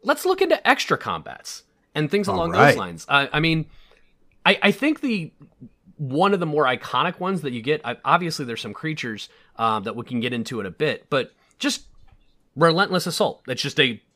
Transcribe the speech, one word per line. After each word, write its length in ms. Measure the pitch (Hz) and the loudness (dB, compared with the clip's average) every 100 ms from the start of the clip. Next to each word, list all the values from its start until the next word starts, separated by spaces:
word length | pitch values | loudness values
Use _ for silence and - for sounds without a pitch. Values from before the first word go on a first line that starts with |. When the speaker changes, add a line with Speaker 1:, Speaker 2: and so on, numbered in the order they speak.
Speaker 1:
Let's 240 | 208 311 370 | -2 0 0
look 160 | 370 | 2
into 240 | 381 330 233 | 2 2 2
extra 300 | 277 - - | 2 0 -2
combats 640 | 113 82 73 - - - - _ _ | -2 -8 -8 -16 -16 -18 -20 _ _
and 160 | 151 151 | -4 -2
things 180 | 202 196 | 0 0
Speaker 2:
All 80 | 190 | -2
Speaker 1:
along 140 | 170 | 0
Speaker 2:
right. 160 | 110 139 | 6 6
Speaker 1:
those 40 | 120 | 6
lines. 300 | 92 82 - | 0 -10 0
I, 200 | 139 139 | 0 2
I 80 | 151 | 0
mean, 260 | 165 160 151 - - _ _ _ _ _ | 2 0 -4 -12 -20 _ _ _ _ _
I, 140 | 180 196 | 2 4
I 80 | 202 | 2
think 280 | 202 294 294 | 2 0 0
the, 320 | 277 214 160 - - _ - _ _ - | -2 -2 -4 -14 -20 _ -20 _ _ -10
one 360 | 139 143 196 | -4 2 4
of 60 | 190 | 2
the 60 | 165 | 2
more 180 | 151 | 2
iconic 560 | 131 127 - 127 165 180 | 2 0 -2 -2 0 -2
ones 200 | 180 190 | -4 -4
that 120 | 139 | -4
you 80 | 120 | -4
get, 180 | 120 151 | -2 -2
I, 120 | 117 117 | -2 -6
obviously 400 | 131 170 175 - | 0 0 0 -6
there's 160 | 127 113 | -8 -8
some 140 | 113 | -10
creatures, 560 | 101 156 151 123 107 - _ _ - | -8 -8 -6 -8 -10 -14 _ _ -2
um, 280 | 113 110 | 0 0
that 120 | 101 110 | -2 -8
we 80 | |
can 160 | 120 123 | -6 -4
get 140 | 120 | -2
into 260 | 120 110 117 | -4 -4 -6
in 60 | 98 | -6
a 40 | |
bit, 360 | - 147 110 - | -2 -2 -2 -2
but 240 | 139 120 _ _ _ | -2 -2 _ _ _
just 280 | 285 - - - - - _ _ _ | -4 -4 -8 -20 -20 -20 _ _ _
Relentless 520 | 131 165 165 196 185 180 | 2 2 4 2 0 -2
Assault. 360 | 156 185 - - | 0 -2 -2 -8
It's 140 | 123 | -6
just 180 | 143 - | -2 2
a 220 | 135 110 _ | 2 0 _